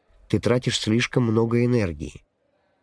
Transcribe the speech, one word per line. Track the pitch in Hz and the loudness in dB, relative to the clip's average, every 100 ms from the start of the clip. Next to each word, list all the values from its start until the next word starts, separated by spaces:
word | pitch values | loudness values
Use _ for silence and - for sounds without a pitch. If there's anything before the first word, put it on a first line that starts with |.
| _ _ - | _ _ -4
ты | 107 | -2
тратишь | 101 123 127 - | 2 0 0 -4
слишком | - 110 120 - | 0 0 0 0
много | 117 110 113 120 120 | 2 2 2 2 2
энергии. | 123 98 76 71 - _ _ _ _ _ _ | 0 0 -4 -10 -12 _ _ _ _ _ _